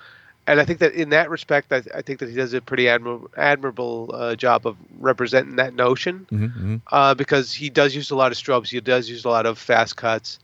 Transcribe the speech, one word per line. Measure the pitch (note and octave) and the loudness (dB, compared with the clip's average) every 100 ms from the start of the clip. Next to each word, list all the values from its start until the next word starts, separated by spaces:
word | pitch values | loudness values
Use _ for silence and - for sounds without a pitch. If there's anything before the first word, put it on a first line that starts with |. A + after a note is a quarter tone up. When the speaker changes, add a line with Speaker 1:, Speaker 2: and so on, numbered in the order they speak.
| - - - _ - | -20 -20 -20 _ 2
Speaker 1:
And | D3 | 2
I | D3 | 2
think | E3+ | 2
that | D#3+ | 2
in | E3+ D3+ | 2 2
that | D3+ D#3+ | 2 2
respect, | D#3+ - D3 - | -4 -2 -2 0
I, | C3 - | -4 -4
I | - | -12
think | D3 C3+ | -10 -10
that | B2 | -8
he | A#2+ | -4
does | B2+ | -4
a | B2 | -4
pretty | B2 C3 B2 | -4 0 2
admir-, | A#2+ A#2+ A#2+ - - | 2 -2 -10 -10 0
admirable, | D3 C#3+ C3+ A2 A#2+ A#2 A#2 | 2 2 -2 -6 -6 -6 -8
uh, | A#2 A#2+ A2+ | -6 -4 0
job | B2+ A#2 A#2 | 2 2 0
of | F#2+ - - | -8 -18 -4
representing | C3 B2+ A#2+ C3 C#3 B2+ | 0 0 2 0 0 -2
that | C3 | -2
notion, | B2 B2 C3 F#3 F#3 F#3+ | 2 2 2 -2 -8 -4
Speaker 2:
Mm-hmm, | G#2+ A2 | -2 -2
mm-hmm. | A#2 G2 A2 - | -4 -6 -6 0
Speaker 1:
uh, | C#3 C#3 C3+ | 4 4 4
because | C#3 C#3+ B2 | 2 0 0
he | - D3 | -6 -2
does | D3 C#3+ | 2 2
use | C#3 C#3+ | 2 -4
a | C3+ | 2
lot | B2+ | 2
of | A#2 | 0
strobes, | - B2+ G#2+ | 0 -2 0
he | A#2+ | -6
does | A#2 B2+ A2+ | 0 0 0
use | A#2+ A#2+ | -6 0
a | |
lot | A#2 A2+ | 0 0
of | A2 | -2
fast | - A#2 A2+ - | 0 2 2 -2
cuts, | A#2 A2+ - - | -2 -2 -4 -16